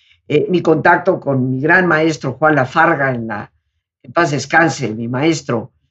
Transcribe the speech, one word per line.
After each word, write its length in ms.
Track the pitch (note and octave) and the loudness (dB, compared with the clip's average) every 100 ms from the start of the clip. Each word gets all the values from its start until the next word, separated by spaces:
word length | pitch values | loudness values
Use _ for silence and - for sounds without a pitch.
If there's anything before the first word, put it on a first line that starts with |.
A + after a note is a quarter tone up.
| _ _ - | _ _ -2
eh, 200 | D3 C#3+ | 0 2
mi 120 | F3+ | 0
contacto 580 | E3+ D3+ F3 F3+ F#3+ D#3+ | 2 2 2 2 2 -2
con 300 | C#3+ C3 B2+ | -2 -2 -2
mi 100 | C3 | -2
gran 260 | D#3 F#3 F3 | 2 2 2
maestro 460 | D#3 D#3+ D3+ C#3 | 2 0 -2 -6
Juan 200 | A#2+ D#3 | -2 2
Lafarga, 600 | D3 B2 E3 E3 D3 C3+ | 2 0 2 2 2 -2
en 120 | B2 A2+ | -4 -6
la, 240 | G#2 - _ _ _ _ _ | -10 -12 _ _ _ _ _
en 100 | - | -6
paz 180 | E3 E3+ | -2 -2
descanse, 640 | C#3+ - D#3+ D#3+ B2+ A2+ | -2 0 2 2 0 -6
mi 120 | A2 A#2 | -6 -6
maestro, 640 | B2+ D#3+ D3+ - A#2+ - _ _ | -2 0 -2 -2 -6 -6 _ _